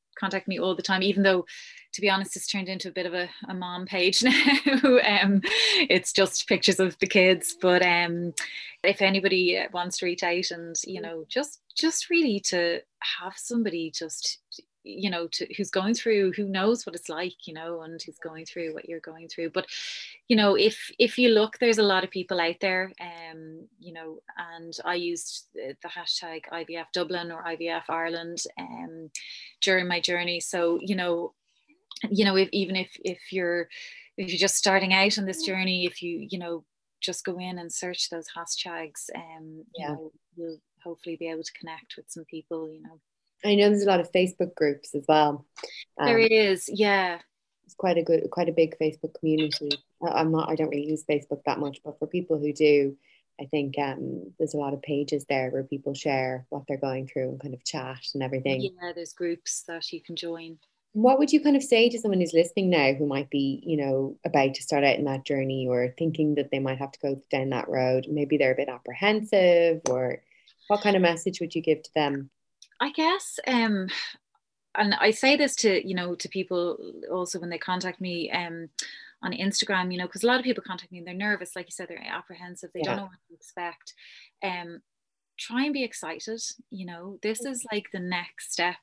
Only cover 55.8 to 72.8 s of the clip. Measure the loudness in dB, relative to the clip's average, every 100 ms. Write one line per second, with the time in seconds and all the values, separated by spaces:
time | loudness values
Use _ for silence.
55.8 | -6 -6 -2 -2 -2 -6 -8 -10 -8 -6
56.8 | -4 -4 -6 -6 -6 -6 -10 -10 -8 -8
57.8 | -8 -10 -10 -6 -4 -2 -2 -2 -4 -8
58.8 | -12 -10 -12 -6 -6 -6 -6 -8 -8 -12
59.8 | -10 -12 -12 -10 -8 -8 -12 -18 _ _
60.8 | _ 4 6 6 6 6 6 4 6 6
61.8 | 6 4 2 2 4 6 4 4 4 6
62.8 | 6 4 0 -2 -2 0 0 -2 -2 0
63.8 | 2 0 0 -4 0 4 4 0 -2 4
64.8 | 4 4 2 -2 -2 -2 0 -2 0 0
65.8 | 0 -2 -2 2 2 2 0 -2 -2 -2
66.8 | -6 -6 -4 -4 -4 -2 0 -2 -2 0
67.8 | 2 2 0 -2 2 4 4 2 -2 -6
68.8 | -12 0 2 2 2 6 8 8 6 2
69.8 | 0 0 -2 -4 _ _ _ _ -2 2
70.8 | 4 4 4 2 -2 -6 -6 -2 0 0
71.8 | 0 0 0 -2 -6 _ _ _ _ -6